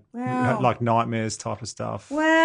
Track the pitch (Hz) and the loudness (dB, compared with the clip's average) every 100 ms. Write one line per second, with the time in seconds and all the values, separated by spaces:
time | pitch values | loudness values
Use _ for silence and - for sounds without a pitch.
0 | _ 233 254 254 247 214 131 107 120 113 | _ -8 -4 0 0 2 2 2 2 2
1 | 117 113 110 - 113 107 104 - 113 110 | 2 -2 -4 -4 -8 -8 -10 -10 -8 -8
2 | - 294 311 320 | -6 -2 2 4